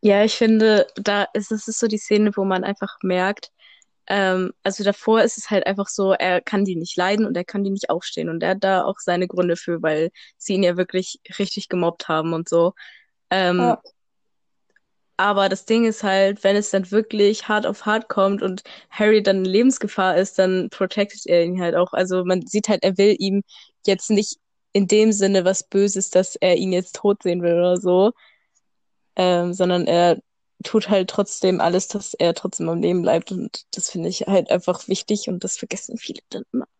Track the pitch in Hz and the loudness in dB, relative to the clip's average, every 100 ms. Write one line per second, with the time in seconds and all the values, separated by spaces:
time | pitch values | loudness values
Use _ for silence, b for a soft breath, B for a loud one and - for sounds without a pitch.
0 | 208 196 214 - 226 220 220 214 - - | 4 4 4 2 4 6 6 4 2 -2
1 | 208 202 202 - 202 220 - 220 226 214 | -2 0 -2 -4 -6 -6 -6 -4 -2 -2
2 | - 214 214 202 196 185 196 202 196 - | 0 2 2 0 -2 -2 -2 -6 -8 -6
3 | 190 180 185 214 - _ b b b _ | -4 0 -2 -4 -12 _ b b b _
4 | - 202 190 185 185 - 196 196 202 202 | -4 0 0 0 -4 -4 -6 -2 -2 -2
5 | - 220 233 - - 202 - 196 202 - | 2 4 2 0 -2 -2 0 -4 -6 -2
6 | 196 190 185 180 - 202 196 175 170 - | 0 2 2 0 -2 -2 -2 -4 -6 -4
7 | 185 208 220 175 180 202 196 196 - 170 | -2 0 0 -2 -6 -6 -4 -4 -4 -6
8 | - - 165 165 165 190 196 190 - 196 | -6 -8 -6 -4 -4 -2 0 0 -2 -4
9 | - 175 180 180 180 170 - 170 165 156 | -4 -2 -2 -2 -2 -2 -4 -4 -2 -2
10 | 165 B B _ - 190 185 175 180 185 | -4 B B _ -4 0 0 0 -2 -2
11 | 185 - - - 202 - - 180 170 170 | -6 -12 -18 -6 -6 -6 -6 -2 -2 -4
12 | - 160 160 165 170 170 170 B B B | -4 -4 -2 -4 -2 2 2 B B B
13 | B _ _ 185 180 180 240 226 - _ | B _ _ 0 2 2 2 0 -4 _
14 | _ _ _ _ _ _ _ _ _ _ | _ _ _ _ _ _ _ _ _ _
15 | _ - 196 202 196 190 - 226 233 220 | _ -2 0 2 0 -2 0 2 2 0
16 | 208 190 196 202 196 202 202 196 180 202 | 0 2 2 2 2 2 0 -2 0 -2
17 | 220 214 202 214 - 214 - 208 214 220 | -2 2 2 2 -2 -2 -2 -4 -2 -2
18 | 226 - 190 202 190 185 B B B - | -2 0 0 0 -4 -6 B B B -2
19 | 214 214 202 196 185 196 247 254 208 - | 4 4 4 0 2 4 4 2 -4 0
20 | 190 170 196 - 185 185 175 - 190 - | 2 2 0 2 2 2 -2 -4 -4 -2
21 | 202 - - 175 170 180 175 165 180 - | -4 -4 0 2 2 0 -2 0 0 0
22 | 185 185 180 185 - 214 214 196 190 185 | -2 -2 0 -2 -2 -4 0 0 0 2
23 | 202 208 196 196 - B B _ - 190 | 2 2 0 -2 -4 B B _ -2 -2
24 | - 208 214 - _ _ _ 202 190 214 | 0 0 0 -8 _ _ _ -2 2 4
25 | 220 202 196 196 180 190 - 196 202 190 | 4 4 2 2 2 -2 -2 0 0 0
26 | - 185 190 - 185 180 190 180 185 - | 0 0 0 0 2 2 2 -2 -4 -2
27 | 208 208 185 175 170 170 180 180 180 180 | 0 0 0 0 0 2 2 2 2 4
28 | 208 b b b b b _ _ _ _ | 4 b b b b b _ _ _ _
29 | _ - 185 175 175 180 180 180 - 170 | _ -2 2 2 0 0 0 0 2 4
30 | 175 165 _ _ _ _ - 220 208 196 | 4 2 _ _ _ _ -2 -2 2 0
31 | 185 - 202 - 185 185 170 180 - 202 | 0 -4 -4 0 0 2 2 0 -2 -10
32 | - - 170 170 190 - 165 170 170 180 | -10 -2 0 0 -8 -6 -4 -2 0 0
33 | 170 165 - 185 - - - - - 175 | 0 0 -2 -10 -10 -12 -14 -10 -8 -6
34 | 165 185 - 196 - 180 180 175 - 196 | -6 -6 0 0 2 -2 -2 -6 -4 -6
35 | - 208 - 180 190 - - 196 - 226 | -4 -6 -4 -8 -8 -10 -10 -12 -12 -14
36 | - - _ - - - - | -14 -16 _ -14 -8 -8 -8